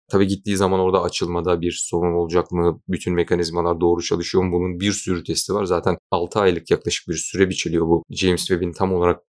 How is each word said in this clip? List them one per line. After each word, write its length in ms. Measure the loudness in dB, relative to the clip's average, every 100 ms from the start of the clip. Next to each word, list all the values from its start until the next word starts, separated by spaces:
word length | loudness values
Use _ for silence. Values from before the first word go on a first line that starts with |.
| _
Tabii 160 | 2 2
gittiği 300 | 0 -2 0
zaman 240 | 2 2
orada 220 | 2 2
açılmada 580 | 0 -2 -4 -2 0 0
bir 220 | -2 -4 -4
sorun 240 | -2 0
olacak 380 | 0 0 0 0
mı? 280 | 0 0 0 -4
Bütün 260 | -4 -2
mekanizmalar 640 | 0 0 0 0 0 0 2
doğru 220 | 2 2
çalışıyor 420 | 0 -4 0 0
mu? 80 | 2
Bunun 280 | 0 -2 -2
bir 120 | -2
sürü 320 | -2 -4 -6
testi 300 | -4 -6 -2
var. 100 | -2
Zaten 320 | 0 0 0 -2 _
altı 300 | -4 -2 2
aylık 300 | 2 2 0
yaklaşık 380 | -2 0 -6 -6
bir 60 |
süre 340 | -8 -4 0 0
biçiliyor 380 | 0 -2 0 2
bu 180 | 2 0
James 340 | -2 0 0 0
Webb'in 260 | -2 -2
tam 200 | -2 0
olarak 260 | 2 2 0 _